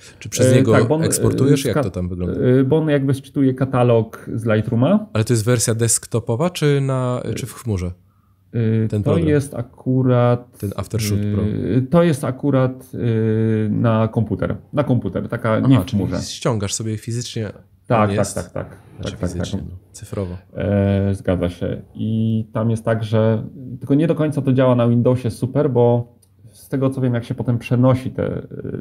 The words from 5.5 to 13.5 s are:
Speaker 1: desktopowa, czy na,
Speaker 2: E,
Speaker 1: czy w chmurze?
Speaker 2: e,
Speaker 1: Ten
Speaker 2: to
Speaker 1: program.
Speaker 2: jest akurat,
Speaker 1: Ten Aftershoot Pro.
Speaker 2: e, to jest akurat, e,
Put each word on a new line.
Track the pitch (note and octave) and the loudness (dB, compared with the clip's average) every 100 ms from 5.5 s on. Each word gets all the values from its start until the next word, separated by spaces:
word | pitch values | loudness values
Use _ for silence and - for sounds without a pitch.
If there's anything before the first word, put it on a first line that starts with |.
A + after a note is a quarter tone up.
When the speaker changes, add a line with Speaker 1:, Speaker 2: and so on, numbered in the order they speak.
| B2 - A2+ | 0 0 0
Speaker 1:
desktopowa, | A2+ - - A#2 A#2 A#2 F3 | 0 -2 -2 -4 -2 -2 -2
czy | - D3 C#3 | 0 0 2
na, | C3+ C3 B2+ B2 - | 0 -2 -2 -4 -4
Speaker 2:
E, | |
Speaker 1:
czy | A2 A2 | -6 -8
w | |
chmurze? | - A#2 F#2 F2+ - _ _ _ _ _ | -10 -4 -4 -4 -8 _ _ _ _ _
Speaker 2:
e, | A#2 A2 A2+ A2 | -2 0 2 0
Speaker 1:
Ten | G#2 | 0
Speaker 2:
to | G2+ | 2
Speaker 1:
program. | G#2+ D#3 | 2 4
Speaker 2:
jest | D3 - | 2 0
akurat, | - - - C3 C3 C3 B2 A#2+ A#2+ - - | -6 -10 -8 -2 2 4 4 4 2 -4 -10
Speaker 1:
Ten | G2+ G2 | -8 -6
Aftershoot | - A2 G#2 G2+ G#2 | -4 -2 0 0 0
Pro. | G#2 | 0
Speaker 2:
e, | G#2 G#2+ F2+ B2 | 0 -2 0 0
to | C3 E3+ | 2 4
jest | F3 C3+ | 4 2
akurat, | C3+ C3 C#3+ C3+ B2+ B2+ - | -2 -4 -2 0 0 -2 -12
e, | - A#2 A2 A2 A2 A2 | -4 0 2 2 2 2